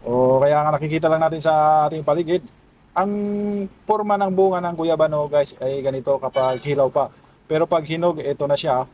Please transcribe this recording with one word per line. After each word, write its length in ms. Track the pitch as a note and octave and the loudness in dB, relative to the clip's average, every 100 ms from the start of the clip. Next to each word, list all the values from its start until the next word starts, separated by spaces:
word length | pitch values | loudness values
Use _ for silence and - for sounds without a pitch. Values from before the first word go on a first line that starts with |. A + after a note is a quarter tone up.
| A#2+ | -2
O, 320 | B2 B2+ C3 | 2 4 4
kaya 240 | C#3+ D3+ | 4 2
nga 80 | D3+ | 2
nakikita 380 | D3 D3+ D#3+ D#3+ | -2 -2 -2 0
lang 100 | D#3+ | 2
natin 220 | D#3+ D#3+ | 0 0
sa 420 | D#3+ D#3 D3+ D#3 D3+ | 0 2 4 4 2
ating 160 | D#3 D3+ | -2 -2
paligid. 340 | D3+ D#3+ F3 - _ _ _ _ - | -2 0 -2 -4 _ _ _ _ -4
Ang 160 | G3 G#3 G#3 G#3 G#3 G3+ G3 - | -2 -2 -4 -4 -4 -6 -8 -12
forma 320 | - G#3+ G#3 G3+ | -4 -2 0 0
ng 160 | G3 | 0
bunga 320 | F#3 F#3+ F3+ | 2 2 0
ng 120 | F3 E3+ | -4 -4
guyabano, 500 | E3 D#3 D#3 D3+ D3 | -2 2 2 0 0
guys, 240 | D3 C#3 - | 0 0 -4
ay 220 | C3 C#3 | -6 -2
ganito 340 | C3+ C3+ B2+ C#3 | -4 -4 -2 -2
kapag 480 | C3 C3+ C3 B2+ | 0 0 0 -2
hilaw 240 | D3 C#3+ C3 | -4 0 2
pa. 240 | D3 B2+ - _ _ | 2 -4 -6 _ _
Pero 240 | _ D#3 E3 | _ -2 0
pag 160 | E3+ | 0
hinog, 400 | D3+ D#3+ F3 D#3+ | -2 -2 -2 -2
ito 240 | C#3 C#3+ C#3+ | -4 -4 -2
na 80 | C#3+ | -2
siya. 320 | D#3+ B2+ C3 | 0 -2 -2